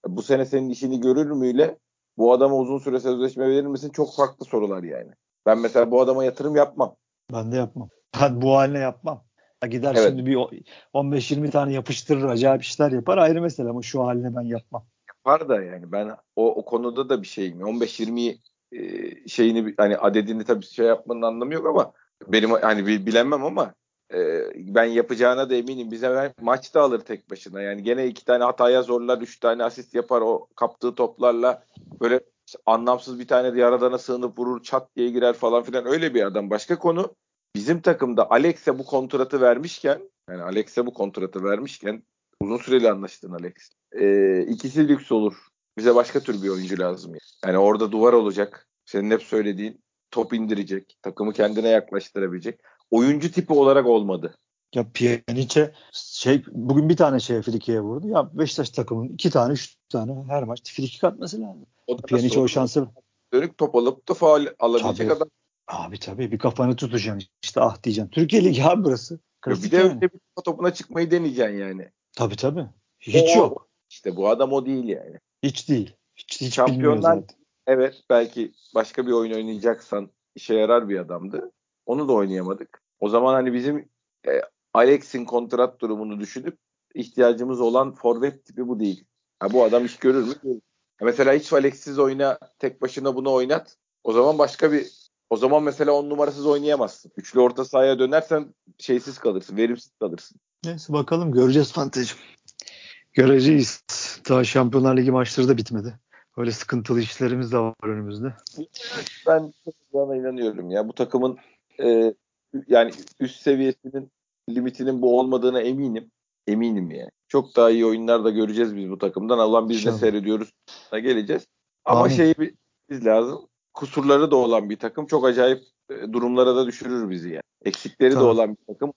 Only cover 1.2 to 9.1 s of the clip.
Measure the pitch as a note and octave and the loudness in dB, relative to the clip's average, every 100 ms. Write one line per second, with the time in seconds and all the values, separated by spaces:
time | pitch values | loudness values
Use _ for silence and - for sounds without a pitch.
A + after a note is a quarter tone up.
1.2 | D3 D3 B2+ B2 D#3+ - _ _ _ - | 0 -2 0 2 0 -2 _ _ _ 2
2.2 | A2+ B2 C#3 C3+ B2+ C#3 C3+ B2+ B2+ B2+ | 4 6 4 2 -2 -4 -4 -4 -2 -2
3.2 | C3 B2+ C3 C3+ C#3+ C3+ D3 C#3 D3 - | -2 -2 0 0 -2 -8 -10 -6 -4 0
4.2 | C#3 - C3 A#2 G#2 F#2 F2 C2 - _ | -2 -2 -6 -4 -4 -6 -8 -12 -14 _
5.2 | _ _ - A2 A#2 B2 A#2 A#2+ A#2+ C3 | _ _ 0 2 2 2 4 4 2 2
6.2 | C3 B2+ C#3 D3 C#3+ - C3 _ _ _ | -2 -2 0 2 2 0 -4 _ _ _
7.2 | _ A#2+ A2 B2+ A#2+ - G#2+ _ _ - | _ -8 -4 -4 -4 -8 -16 _ _ 0
8.2 | C#3+ B2 C3 C3+ C3+ C#3+ C3 - D#3+ | 0 2 2 4 2 0 -6 -6 -12